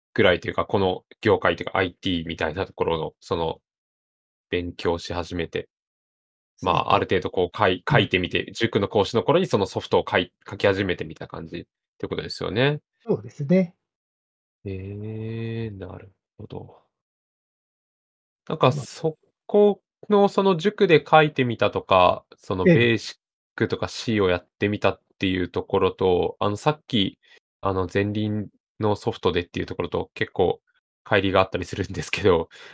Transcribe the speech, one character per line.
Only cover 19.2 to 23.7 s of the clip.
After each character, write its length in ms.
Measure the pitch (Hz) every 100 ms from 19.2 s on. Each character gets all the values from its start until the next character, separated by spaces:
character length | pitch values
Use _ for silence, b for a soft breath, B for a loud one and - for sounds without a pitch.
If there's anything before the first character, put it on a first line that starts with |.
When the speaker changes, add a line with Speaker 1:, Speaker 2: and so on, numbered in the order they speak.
| _ _ -
Speaker 1:
こ 360 | 208 208 196 _ _ -
の、 200 | 202 202
そ 120 | 202
の 160 | 196 170
塾 300 | 185 - 190
で 160 | 151 -
書 140 | 160
い 120 | 156
て 100 | 143
み 140 | 123 110
た 120 | 101
と 120 | 95
か、 440 | - 95 87 - - -
そ 180 | - 92
の 80 |
ベ 80 | 92
ー 260 | 165 120 110
シ 160 | -
ッ 40 | - _ _ _ -
ク 120 |
と 100 | 113